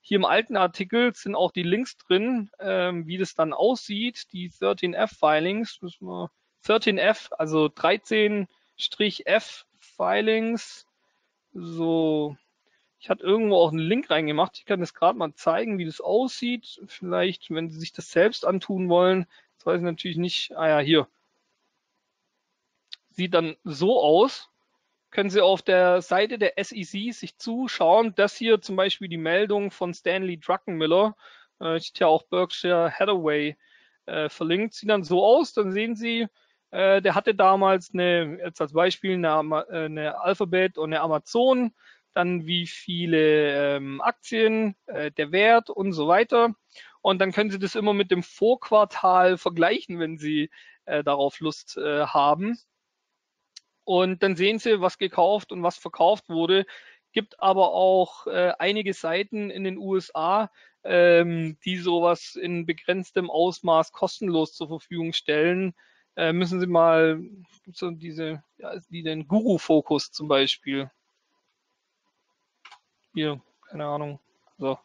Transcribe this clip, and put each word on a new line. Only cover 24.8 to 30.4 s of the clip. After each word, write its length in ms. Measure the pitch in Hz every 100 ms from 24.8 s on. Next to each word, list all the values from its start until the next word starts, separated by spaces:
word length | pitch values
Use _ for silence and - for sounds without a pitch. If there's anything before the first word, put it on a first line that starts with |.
| _ _ _
Können 180 | - 202
Sie 120 | 196
auf 200 | 185 190
der 400 | - 185 180 180
Seite 380 | 170 180 220 240
der 180 | 196 -
S 140 | 196
E 100 | 226
C 300 | 175 196 226
sich 260 | 226 - _
zuschauen. 800 | - 233 254 - 165 202 226 190
Das 200 | 202 -
hier 260 | 233 220
zum 140 | - 185
Beispiel 320 | 190 - 190
die 100 | 165
Meldung 520 | 160 180 208 208 202
von 240 | - 180
Stanley 460 | 170 180 190 190
Druckenmiller. 760 | 165